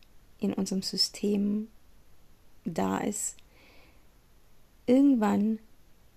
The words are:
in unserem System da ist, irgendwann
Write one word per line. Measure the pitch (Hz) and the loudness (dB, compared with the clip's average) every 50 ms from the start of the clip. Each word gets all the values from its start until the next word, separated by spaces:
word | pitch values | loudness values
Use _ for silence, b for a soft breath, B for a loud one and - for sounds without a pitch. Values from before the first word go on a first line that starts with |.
| - - - - - - - - | -20 -20 -20 -20 -20 -20 -10 -6
in | - 196 - | -4 -4 -2
unserem | - 190 - 190 190 | -2 -4 -4 -4 -4
System | - - - 202 - - - - - 202 208 202 202 208 208 214 214 226 - - - - - - - - - - - - - - - - - - - | -4 -6 -4 -2 -4 -4 -4 -4 -2 -2 0 0 0 0 -2 -4 -6 -8 -14 -20 -20 -20 -20 -20 -20 -20 -20 -20 -20 -20 -20 -20 -20 -20 -20 -12 -10
da | 208 160 - 196 190 196 - | -6 -4 -2 -2 -2 -2 -2
ist, | - 214 202 - - - - b b b b b b b b b b b b b b b b - - - - - - - - - - - - - - | -4 -4 -4 -6 -8 -8 -10 b b b b b b b b b b b b b b b b -20 -20 -20 -20 -20 -20 -20 -20 -20 -20 -20 -20 -8 0
irgendwann | - 247 269 277 285 269 226 214 208 202 202 208 220 220 220 - - - - - - - - - - - | 2 4 6 6 6 4 4 2 2 2 2 2 0 -2 -4 -8 -16 -20 -20 -20 -20 -20 -20 -20 -20 -20